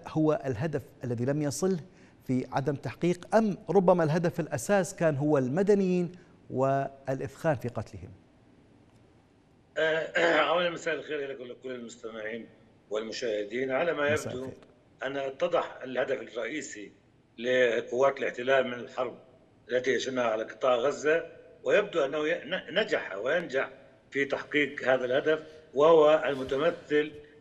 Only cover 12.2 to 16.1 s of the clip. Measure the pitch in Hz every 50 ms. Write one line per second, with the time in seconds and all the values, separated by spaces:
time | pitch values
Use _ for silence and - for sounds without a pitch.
12.2 | 107 107 113 117 113 - - - _ _ _ _ _ - 101 107 110 113 107 -
13.2 | 131 117 107 107 104 104 110 123 135 135 131 131 - 170 156 147 147 143 151 151
14.2 | - 113 - 127 127 131 - - - - - _ _ _ _ - - 135 139 139
15.2 | 139 135 135 - 170 175 170 160 - - - - - 131 127 120 131 131